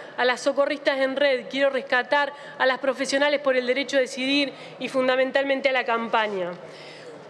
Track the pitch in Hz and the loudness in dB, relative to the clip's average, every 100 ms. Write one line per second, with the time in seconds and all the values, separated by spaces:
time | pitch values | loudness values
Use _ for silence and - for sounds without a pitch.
0 | - - 247 240 285 262 285 294 - 269 | -12 -2 0 2 0 2 0 0 0 2
1 | 262 262 285 254 196 262 277 262 269 247 | 0 2 2 2 -2 0 2 0 0 0
2 | 247 285 285 - - - 262 254 277 240 | 2 2 2 -4 -14 0 0 2 -2 -2
3 | 269 269 294 285 269 254 247 262 277 277 | 0 2 4 2 2 2 2 0 0 0
4 | 254 247 262 285 277 - - - 247 262 | 0 -2 0 2 0 -4 -16 -10 -4 0
5 | 254 254 262 277 277 269 269 262 240 233 | 2 2 2 2 2 2 2 2 0 -2
6 | 233 226 214 196 175 175 - - - - | 0 0 0 -2 -4 -8 -14 -16 -18 -16
7 | - - | -16 -18